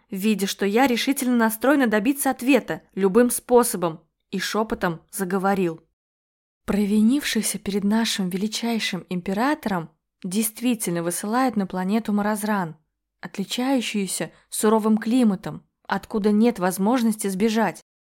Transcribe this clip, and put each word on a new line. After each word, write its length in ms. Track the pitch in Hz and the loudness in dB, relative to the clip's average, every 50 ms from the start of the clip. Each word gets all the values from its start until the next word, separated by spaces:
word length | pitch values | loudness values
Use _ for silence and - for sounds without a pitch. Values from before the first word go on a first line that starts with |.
| _ - | _ -10
видя, 360 | - 190 190 220 214 185 190 | -8 -2 0 0 2 2 0
что 180 | 196 - - 202 | -4 -2 -2 -2
я 220 | 196 202 233 269 | 0 2 4 4
решительно 500 | 269 240 226 - 277 277 - 254 247 247 | 4 2 0 0 -2 -2 -2 0 0 2
настроена 500 | 233 226 220 220 - - 254 302 294 262 | 2 2 2 0 0 2 2 4 4 4
добиться 440 | 226 214 214 196 247 285 277 - 269 | 2 2 2 2 0 0 0 0 -4
ответа 520 | 254 262 240 247 285 226 - - 160 170 _ _ - | -4 -2 2 2 2 2 2 0 -8 -8 _ _ -4
любым 360 | 190 190 196 180 233 247 247 | 0 0 4 6 6 4 4
способом, 680 | - - - - 247 240 240 247 - 185 175 170 160 - _ _ _ _ _ _ | 2 -4 -2 4 4 4 4 4 0 -2 -4 -4 -4 -6 _ _ _ _ _ _
и 80 | - 190 | -8 -6
шепотом 640 | - - - 202 220 220 240 226 - 180 165 160 _ _ | -4 -4 -2 -2 -2 -2 -4 -4 -2 -4 -4 -4 _ _
заговорил. 720 | - - 196 175 190 196 180 196 202 196 190 170 160 160 _ _ _ _ _ _ _ _ _ _ _ _ _ _ _ _ - | -8 -6 -4 -2 -2 0 0 0 0 2 0 -2 -2 -6 _ _ _ _ _ _ _ _ _ _ _ _ _ _ _ _ -8
"Провинившихся 920 | - 214 196 208 196 208 214 214 220 262 294 285 - - 226 214 - - 185 | -4 0 0 0 2 2 4 4 4 4 2 0 -2 -2 -2 -2 -4 -6 -6
перед 260 | - 202 190 202 190 | -6 -4 -4 -2 0
нашим 460 | 202 214 226 226 220 - - 190 180 | 0 0 2 0 0 -2 -2 -4 -4
величайшим 760 | 180 190 202 214 214 - - 233 233 220 214 - - 170 - - | -4 -4 -4 -4 -6 -4 -4 -2 -2 -2 -2 -4 -6 -6 -8 -6
императором 800 | 185 180 175 - 190 202 240 285 302 302 - 220 196 175 160 - _ _ _ _ _ _ - | -8 -6 -4 -4 -2 -2 0 0 -2 -2 -4 -4 -4 -4 -6 -8 _ _ _ _ _ _ -10
действительно 800 | 185 180 214 226 226 - - 233 254 240 226 - 190 170 170 170 | -6 -4 -2 -2 -4 -4 -4 -2 -2 -2 -2 -2 -4 -4 -2 -2
высылают 540 | 170 175 - - 208 220 254 262 254 - | -4 -4 -4 -4 -2 0 0 0 0 0
на 100 | 208 190 | -2 -4
планету 480 | 180 - 185 185 190 208 233 226 - 208 | -2 -4 -4 -2 0 0 -2 0 0 -2
Маразран, 640 | 208 202 214 214 202 208 208 214 196 180 165 175 _ _ _ _ _ _ _ _ - | 0 0 0 -2 -2 -2 -2 -2 -2 -2 -4 -8 _ _ _ _ _ _ _ _ -16
отличающуюся 1120 | - 180 - - 190 - - - 247 262 277 262 220 - - 208 196 185 - - 170 160 _ _ _ _ | -16 -14 -8 -8 -8 -6 -4 -4 0 0 0 0 0 -2 -2 -2 -2 -2 -4 -6 -6 -8 _ _ _ _
суровым 480 | - - - 214 220 220 202 220 220 | -6 0 2 4 4 4 4 2 2
климатом, 680 | 214 220 220 240 262 247 214 190 180 - 160 151 143 _ _ _ _ _ | 2 2 2 2 4 4 4 2 0 -4 -10 -10 -12 _ _ _ _ _
откуда 460 | - 196 196 - - - 220 196 214 208 | -4 -4 -4 -4 -4 -4 0 2 2 4
нет 260 | 208 226 240 240 240 | 4 4 4 2 2
возможности 680 | 175 185 180 190 190 208 247 262 226 226 214 214 - 196 | 0 -2 0 0 0 2 2 2 2 0 0 0 -4 -4
сбежать, 540 | 190 180 214 226 214 226 220 185 151 - - _ _ _ _ _ | -2 0 0 0 2 2 0 0 -2 -6 -14 _ _ _ _ _